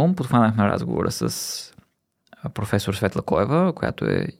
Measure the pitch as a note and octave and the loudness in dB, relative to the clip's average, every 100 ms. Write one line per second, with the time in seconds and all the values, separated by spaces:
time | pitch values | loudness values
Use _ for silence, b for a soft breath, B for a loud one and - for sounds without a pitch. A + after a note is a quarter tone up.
0 | E3 F3+ B2+ B2 A2 G#2+ G2+ - A#2+ - | 4 2 2 4 4 4 2 2 -2 0
1 | - - A#2 - - - - - _ _ | -2 -2 -4 -4 -8 -10 -14 -20 _ _
2 | _ _ _ - - - G#2+ G#2 - F#2+ | _ _ _ -12 -10 -6 -2 0 0 -2
3 | G2+ - - E2 G#2+ D#3 F#3 - - - | -2 -2 0 0 2 2 2 0 -4 -2
4 | G#1 G1+ - | 0 0 -2